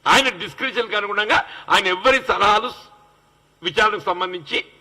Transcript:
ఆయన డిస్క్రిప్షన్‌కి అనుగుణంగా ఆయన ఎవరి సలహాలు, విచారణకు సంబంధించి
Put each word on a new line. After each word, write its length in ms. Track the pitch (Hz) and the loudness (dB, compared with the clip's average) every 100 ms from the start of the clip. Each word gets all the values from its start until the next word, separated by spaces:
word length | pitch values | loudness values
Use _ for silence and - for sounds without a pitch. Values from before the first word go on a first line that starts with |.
| - | 4
ఆయన 220 | 202 262 | 4 2
డిస్క్రిప్షన్‌కి 680 | 180 - - 262 214 226 208 | -4 -14 -8 -6 -4 -4 -4
అనుగుణంగా 500 | 202 202 214 320 - - - | -2 -2 0 0 0 -14 0
ఆయన 180 | 180 190 | 2 2
ఎవరి 360 | 180 254 262 | 2 2 2
సలహాలు, 500 | 262 - 202 214 233 - - - _ _ _ _ _ _ | 0 2 4 2 0 -12 -20 -20 _ _ _ _ _ _
విచారణకు 380 | 175 170 214 208 | -4 2 2 0
సంబంధించి 640 | 190 180 185 180 147 247 - _ | -4 -4 -4 -8 -6 -6 -6 _